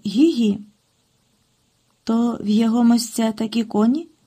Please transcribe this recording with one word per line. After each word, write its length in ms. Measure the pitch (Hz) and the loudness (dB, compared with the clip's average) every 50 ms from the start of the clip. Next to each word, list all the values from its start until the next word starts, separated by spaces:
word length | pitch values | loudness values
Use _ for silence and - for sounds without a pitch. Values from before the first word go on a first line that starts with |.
| - | -8
гі-гі». 540 | 202 180 247 320 339 285 240 226 208 196 - - - _ _ _ _ _ _ _ _ _ _ _ _ _ _ _ _ _ _ _ _ _ _ _ _ _ _ _ | -4 0 2 2 2 2 2 0 0 -2 -4 -8 -16 _ _ _ _ _ _ _ _ _ _ _ _ _ _ _ _ _ _ _ _ _ _ _ _ _ _ _
«То 340 | - 226 233 240 240 226 - | -2 0 0 0 -2 -4 -4
в 60 | - | -2
його 360 | 208 208 220 226 220 226 247 233 | 0 0 2 2 2 2 2 4
мостя 480 | 233 240 233 - - - 233 226 220 | 4 4 2 0 -4 -4 -2 -2 -2
такі 320 | 214 - 226 214 226 233 214 | -2 -4 -8 -4 -4 -4 -4
коні?» 440 | 220 - 208 220 233 269 330 330 - _ _ _ | -2 0 2 2 2 0 -2 -6 -10 _ _ _